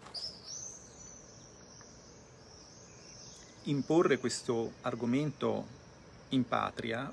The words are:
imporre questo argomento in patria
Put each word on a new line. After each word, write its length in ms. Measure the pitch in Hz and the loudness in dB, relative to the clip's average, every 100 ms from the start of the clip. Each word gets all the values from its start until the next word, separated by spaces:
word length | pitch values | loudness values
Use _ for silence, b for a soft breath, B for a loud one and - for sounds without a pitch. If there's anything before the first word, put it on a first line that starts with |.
| - - - - - - - - - - - - - - - - - - - - - - - - - - - - - - - - - - - - | -8 -8 -8 -8 -10 -8 -8 -12 -16 -16 -16 -16 -18 -18 -18 -20 -18 -18 -18 -20 -20 -20 -20 -20 -20 -18 -18 -18 -20 -18 -18 -16 -16 -18 -18 -8
imporre 560 | - 143 - 160 - 127 | 0 2 6 8 8 6
questo 540 | 117 - - 117 110 - | 4 0 0 2 0 -2
argomento 840 | 123 117 120 135 151 - 117 107 104 - - - - - - | -4 0 2 4 2 2 2 2 -2 -12 -18 -20 -20 -20 2
in 160 | 135 123 | 2 4
patria 640 | 110 101 - 117 113 156 | 2 2 -2 -2 -2 -4